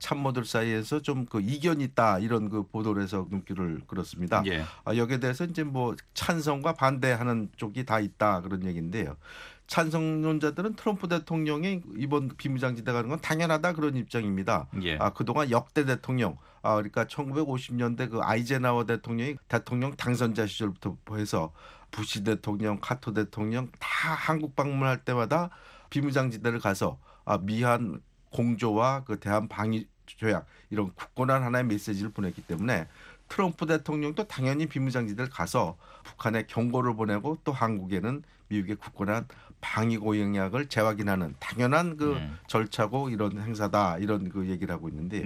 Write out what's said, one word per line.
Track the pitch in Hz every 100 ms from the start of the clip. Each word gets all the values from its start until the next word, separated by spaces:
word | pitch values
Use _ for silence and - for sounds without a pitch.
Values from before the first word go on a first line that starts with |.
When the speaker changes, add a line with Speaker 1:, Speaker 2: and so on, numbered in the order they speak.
Speaker 1:
참모들 | - 143 135 127
사이에서 | 110 117 113 110 107 147
좀 | 143 131
그 | 120 113
이견이 | 101 143 156 156
있다, | 131 - 113 95
이런 | 110 113 107
그 | 107
보도를 | 98 110 110 101
해서 | 98 95 87
눈길을 | 98 - 95 87 76 67
끌었습니다. | 92 85 - 87 110 98
Speaker 2:
예. | 82 82 -
Speaker 1:
아, | -
여기에 | 113 117 131
대해서 | 131 131
이제 | 175 170
뭐 | 151 135 123 - -
찬성과 | - - 170 147 143 151
반대하는 | 160 135 139 131 117 123 117 104 -
쪽이 | 110 101 123
다 | 110
있다, | 104 - 107 95
그런 | 92 92 92
얘기인데요. | 85 82 110 78 69 - - - - -
찬성론자들은 | - 165 165 160 156 156 156 151 147 202
트럼프 | 220 - 202 180
대통령이 | 170 165 165 151 147 185 190 170 -
이번 | 135 147 135 -
비무장지대 | 135 131 127 120 113
가는 | 120 113
건 | 165
당연하다, | - 156 170 156 180
그런 | 165 151 131
입장입니다. | 110 120 107 95 95 98 67 98
Speaker 2:
예. | 90 78
Speaker 1:
아, | 104
그동안 | - 110 131 143
역대 | 117 - - 135
대통령, | 123 - 127 104 71 - -
아, | 110
그러니까 | 107 104 120 113
천구백오십 | - 139 135 151 127 - 120
년대 | 120 117 123
그 | 113
아이젠하워 | - 113 120 135 123 120
대통령이 | 113 113 - 117 127 147 -
대통령 | 117 - 123 135 143
당선자 | 123 120 120 110 107
시절부터 | - 107 90 101 87 - 107
해서 | 107 101 80 - - - -
부시 | - 107 -
대통령, | 101 104 - 104 107 101
카토 | - - -
대통령 | 107 104 - 107 120 127 -
다 | - - 156
한국 | 156 - 160 151
방문할 | - 143 139 135 127
때마다 | - 123 110 156 175 - - - -
비무장지대를 | 143 143 135 131 110 117 117
가서, | 107 98 92 - - -
아, | - 95
미한 | 95 110 123 120 113 71 - _ -
공조와 | - 120 113 113 107 123 135
그 | 131 104
대한 | 101 104 107
방위 | - 110 110 - _
조약, | - - 110 92 - - -
이런 | 107 98
굳건한 | - - - 127 135
하나의 | 123 123
메시지를 | 123 104 - 98 104
보냈기 | - 95 -
때문에 | - 82 110 104 78 - - - -
트럼프 | - 190 160 160
대통령도 | 160 151 151 147 151 214
당연히 | - 131 143 156
비무장지대를 | 139 135 123 113 104 127
가서 | - 85 127 90 80 - -
북한에 | - - 117 110 107
경고를 | - 120 127 123 110
보내고 | 107 104 131 160
또 | -
한국에는 | 135 113 107 92 95 104 143 - - -
미국의 | 104 95 104
굳건한 | - - 98 107 123 - - -
방위 | - 113 113 113
고영약을 | 107 107 101 101 95 117 143
재확인하는 | - 110 104 101 95 82 67
당연한 | - 117 123 151 175 151
그 | 147 139
Speaker 2:
음. | 73 76 -
Speaker 1:
절차고 | 113 107 - 107 127 139
이런 | 110 104 101
행사다, | 104 107 104 104 98 85
이런 | 104 104 92
그 | 98 92
얘기를 | 92 87
하고 | 85 80
있는데, | 76 87 101